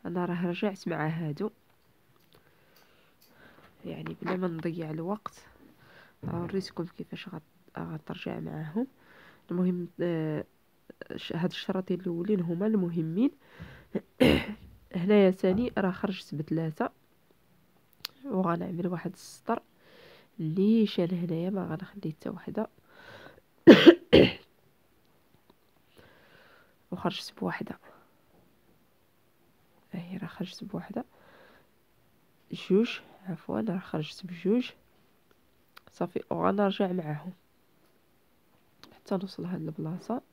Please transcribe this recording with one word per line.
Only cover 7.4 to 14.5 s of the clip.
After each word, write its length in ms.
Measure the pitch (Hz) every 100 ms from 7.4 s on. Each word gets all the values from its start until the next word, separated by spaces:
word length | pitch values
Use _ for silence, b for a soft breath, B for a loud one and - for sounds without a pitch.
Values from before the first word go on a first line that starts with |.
| _ _ - -
غترجع 600 | 170 160 - - - 175
معاهم. 480 | 160 156 156 185 269 - B B B B -
المهم، 360 | 175 180 180 175 -
آه، 420 | 180 165 156 151 - _ _ _ - - - -
ش-، 180 | -
هاد 160 | 165 180
الشراطين 500 | - - 190 185 180
الاولين 420 | 185 170 185 208
هما 260 | 170 170 214
المهمين. 640 | 214 175 170 160 175 269 - B B B B B - - _
<coughs> 800 | 247 220 226